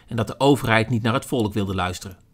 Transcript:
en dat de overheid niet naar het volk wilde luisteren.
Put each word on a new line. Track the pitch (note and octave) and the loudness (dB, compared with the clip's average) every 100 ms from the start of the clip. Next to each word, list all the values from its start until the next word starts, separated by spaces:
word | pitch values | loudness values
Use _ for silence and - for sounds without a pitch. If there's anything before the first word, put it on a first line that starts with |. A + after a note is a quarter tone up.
| - | -8
en | A#2 | -4
dat | A2 | -4
de | - | 2
overheid | C3+ C#3 - A2 A2 | 4 4 4 2 2
niet | A#2+ | 0
naar | A2+ | 0
het | C3 - | -2 -2
volk | C3 G#2 | -2 0
wilde | G#2 G2 | -2 -2
luisteren. | F#2 F2+ F2+ G2+ - _ | -2 -4 -6 -12 -18 _